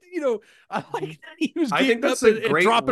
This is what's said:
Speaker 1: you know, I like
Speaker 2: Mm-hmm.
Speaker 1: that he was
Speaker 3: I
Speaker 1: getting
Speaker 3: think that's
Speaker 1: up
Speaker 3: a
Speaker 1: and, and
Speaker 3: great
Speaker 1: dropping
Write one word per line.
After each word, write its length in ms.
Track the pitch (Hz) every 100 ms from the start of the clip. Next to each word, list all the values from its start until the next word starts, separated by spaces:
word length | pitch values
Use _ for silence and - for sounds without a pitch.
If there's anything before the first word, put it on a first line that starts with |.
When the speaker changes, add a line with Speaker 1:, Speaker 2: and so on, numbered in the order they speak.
| 370
Speaker 1:
you 80 | 359
know, 220 | 285 214 - _ _
I 140 | 202 -
like 100 | -
Speaker 2:
Mm-hmm. 60 | 160
Speaker 1:
that 260 | 156 - -
he 140 | 311 330
was 160 | 294
Speaker 3:
I 80 | 156
Speaker 1:
getting 80 | 269
Speaker 3:
think 140 | 233
that's 220 | - 254
Speaker 1:
up 40 | 233
Speaker 3:
a 40 |
Speaker 1:
and, 100 | 214
and 60 | 226
Speaker 3:
great 120 | 151
Speaker 1:
dropping 260 | 190 233 240